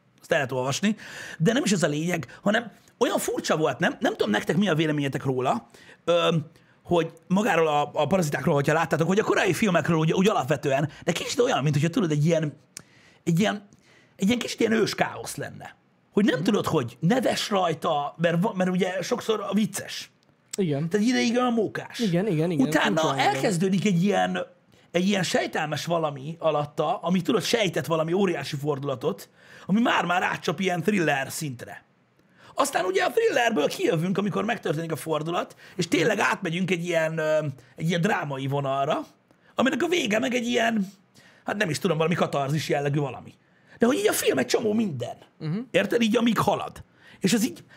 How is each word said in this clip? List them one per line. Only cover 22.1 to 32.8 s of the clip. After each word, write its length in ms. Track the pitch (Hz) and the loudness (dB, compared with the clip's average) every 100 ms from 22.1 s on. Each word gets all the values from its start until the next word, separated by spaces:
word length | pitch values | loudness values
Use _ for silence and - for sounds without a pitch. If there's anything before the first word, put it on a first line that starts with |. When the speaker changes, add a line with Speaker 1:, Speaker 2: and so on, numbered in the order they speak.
| 170 214 | 0 0
Speaker 2:
igen, 240 | 151 170 | 0 0
igen, 160 | 156 262 | 2 2
Speaker 1:
Utána 320 | 302 - 196 | 2 2 2
Speaker 2:
furcsa, 140 | 160 139 | 2 2
igen. 120 | 320 415 | 0 0
Speaker 1:
elkezdődik 500 | 269 170 190 196 - | 0 0 2 2 2
egy 180 | 170 | 2
ilyen, 340 | 101 98 90 90 87 _ _ _ _ | 2 2 0 -2 -8 _ _ _ _
egy 160 | 170 185 | 0 2
ilyen 160 | 202 | 0
sejtelmes 600 | 175 254 359 202 151 147 - | 0 0 0 -2 -4 -4 -2
valami 500 | 170 156 139 143 165 | -2 -2 -4 -10 -4
alatta, 580 | 160 147 147 - 156 185 | 0 0 0 -2 -2 -2
ami 240 | 170 185 | 0 0
tudod, 200 | 214 226 | 2 0
sejtett 420 | - 233 196 170 151 | 2 2 2 -2 -2
valami 280 | 160 156 | 0 0
óriási 420 | 180 196 156 139 143 | 2 2 0 -4 -6
fordulatot, 760 | 147 135 139 127 147 196 - _ - - - | -4 -4 -4 -4 -4 -4 -10 _ -20 -14 0
ami 160 | 202 | 2
már-már 400 | 247 339 170 180 | 2 2 0 0
átcsap 360 | 196 - - 160 | 0 -2 -4 -2
ilyen 220 | 185 175 | -2 -2
thriller 500 | 160 208 156 139 131 | 0 0 2 0 -2
szintre. 520 | - 156 117 - - - _ _ _ _ _ - - | -8 -8 -10 -14 -18 -20 _ _ _ _ _ -10 -4
Aztán 280 | 277 370 | -2 -2